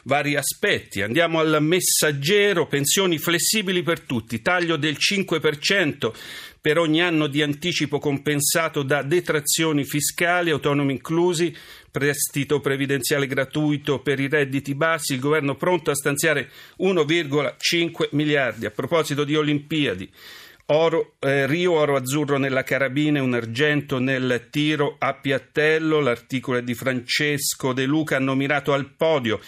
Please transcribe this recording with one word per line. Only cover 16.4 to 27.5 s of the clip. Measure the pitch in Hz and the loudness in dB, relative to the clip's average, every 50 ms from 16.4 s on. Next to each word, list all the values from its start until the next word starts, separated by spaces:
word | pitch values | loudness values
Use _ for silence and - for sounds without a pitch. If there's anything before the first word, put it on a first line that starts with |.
| 120 - - - - - - | -2 -6 -10 -20 -20 -18 -8
uno | - 180 190 196 170 147 | -2 0 2 2 2 2
virgola | 139 165 170 165 139 139 147 139 123 - - | 2 2 0 0 0 0 0 0 -2 -4 -4
cinque | - - 175 170 170 165 160 - 160 - - | -4 -2 0 0 0 -2 -2 -4 -4 -2 0
miliardi. | 143 151 151 147 143 131 120 107 113 107 | 0 0 2 2 2 0 0 -2 -4 -6
A | 104 | -6
proposito | - - 127 123 175 165 151 156 143 135 147 | -6 -4 -4 0 0 0 0 0 -2 -2 -2
di | 139 151 | 0 0
Olimpiadi, | 156 151 147 147 143 147 - 160 156 143 117 95 92 98 - _ - - - - - - - - _ _ - | 0 0 0 0 -2 -2 -2 -2 0 0 0 -2 -4 -8 -12 _ -20 -20 -20 -20 -20 -20 -20 -20 _ _ 2
oro, | 147 156 165 165 160 165 156 - _ - | 2 4 4 4 2 0 -2 -4 _ -4
eh, | - 139 139 139 139 | -2 0 2 2 2
Rio, | 127 147 175 180 180 170 | 0 0 2 2 2 2
oro | 156 151 143 143 | 2 2 2 2
azzurro | 135 127 127 135 151 147 135 143 135 | 0 0 -2 -2 -2 0 0 0 0
nella | 135 135 131 131 127 | 0 0 0 0 -2
carabina | - 143 131 135 127 123 147 151 151 147 143 | 0 0 0 0 0 0 0 2 2 2 2
e | 131 | 2
un | 127 123 | 0 0
argento | 120 113 113 113 123 151 151 147 147 143 - 143 127 | -2 -2 -4 -2 0 2 2 2 0 0 -2 -2 -2
nel | 123 135 135 127 127 127 123 117 - - | 0 0 0 0 0 0 -2 -2 -4 -4
tiro | - 147 151 151 156 143 147 123 - - | -4 -2 0 0 2 0 0 -2 -2 -2
a | - 131 135 | -2 -2 -2
piattello. | - - 139 135 127 - _ - 156 151 156 156 160 160 156 156 151 | -2 -2 -2 -2 -2 -4 _ -2 2 2 4 4 2 2 2 2 2
L'articolo | 147 123 120 117 - - 135 127 - 135 123 123 | 2 2 0 -2 -4 -6 -6 -6 -2 -2 -2 -2
è | 123 | -2
di | 123 120 | -2 -6
Francesco | 117 120 131 127 123 120 - - - 151 147 147 143 143 - | -4 -2 -2 -2 -4 -4 -2 -2 0 0 0 0 -2 -2 -4